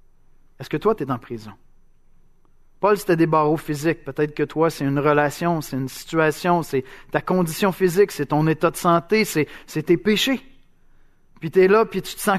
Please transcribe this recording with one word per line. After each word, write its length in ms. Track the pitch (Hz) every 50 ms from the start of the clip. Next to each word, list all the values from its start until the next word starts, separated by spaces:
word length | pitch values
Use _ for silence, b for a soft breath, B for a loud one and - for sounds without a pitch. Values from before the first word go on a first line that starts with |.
| _ _ _ _ _ - - - - _ _ -
Est-ce 100 | 135 -
que 60 | -
toi, 180 | 147 - 202 226
t'es 160 | - 147 131
en 80 | 131 117
prison ? 320 | - - 120 110 107 107 - - _ - - - _ _ _ _ _ _ - - - _ _ _ _ _ _ _ _ _ _ -
Paul, 180 | - 202 214
c'était 200 | 202 - - 170
des 100 | 160 165
barreaux 300 | 160 160 156 151 151 156
physiques. 480 | 151 - - 151 139 147 160 151 151 -
Peut-être 300 | 143 135 - 151 151 151
que 100 | - 147
toi, 260 | 143 - 151 160 165
c'est 140 | 156 - 143
une 160 | 139 139 143
relation, 600 | 139 151 147 147 147 143 139 - 175 170 170 156
c'est 160 | - - 135
une 120 | 131 135 127
situation, 720 | - - - - 170 165 156 156 147 - - 180 175 175
c'est 220 | 151 - - 131 - B B B B B
ta 100 | - 156
condition 520 | - - 180 185 180 160 156 - 208 190
physique, 400 | 175 - 190 180 160 190 208 -
c'est 140 | - - 143
ton 200 | - 156 147 156
état 240 | 160 156 - - 170
de 60 | 165
santé, 480 | - - 180 170 170 - - 214 220 214
c'est, 240 | - - 156 143 B B B B
c'est 160 | B - 156
tes 140 | 147 - 175
péchés. 440 | 165 - 214 214 190 - 269 269 220 - - - - - _ _ _ _ _ - - - _ _ _ _ _ _ -
Puis 120 | - 165
t'es 160 | - 190 185
là, 180 | 185 202 220 226
puis 180 | 220 - 190
tu 120 | - - -
te 60 | -
sens 180 | - 214 196